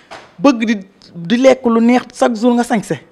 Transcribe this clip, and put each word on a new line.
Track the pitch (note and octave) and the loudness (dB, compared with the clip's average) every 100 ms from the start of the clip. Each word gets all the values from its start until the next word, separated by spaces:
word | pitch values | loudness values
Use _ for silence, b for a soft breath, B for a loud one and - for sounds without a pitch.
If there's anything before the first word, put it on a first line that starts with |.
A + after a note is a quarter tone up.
| B B B - | B B B -2
bëgg | C4 A#3 A3+ | 0 0 -2
di, | G#3+ F#3 _ - | -6 -8 _ -20
di | F3 E3+ A#3+ | -12 -4 2
lekk | C4 C4 A#3+ | 2 2 0
lu | A3+ | 2
neex | A#3 B3 - | 2 2 -2
chaque | - B3+ | -2 -2
jour | A3 B3 | 0 0
nga | A#3+ | 0
sañse | A#3+ A#3 - D#3 - | -2 -4 -4 -10 -12